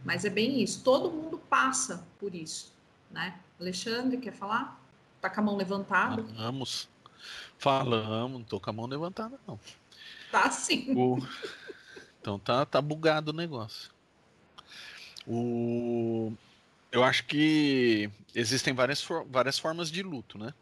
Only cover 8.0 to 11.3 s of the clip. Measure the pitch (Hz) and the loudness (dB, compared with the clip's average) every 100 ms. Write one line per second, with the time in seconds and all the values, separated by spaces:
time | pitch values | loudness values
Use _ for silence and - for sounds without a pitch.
8 | 107 110 123 131 110 127 - 107 120 139 | 0 -2 -4 -8 -8 -6 -4 -6 -6 -6
9 | 170 190 220 269 - 107 - - _ - | -6 -6 -10 -10 -14 -14 -14 -20 _ -20
10 | - - - 147 - - - 311 - 127 | -18 -18 0 2 2 0 0 0 2 4
11 | 127 127 131 | 4 2 -2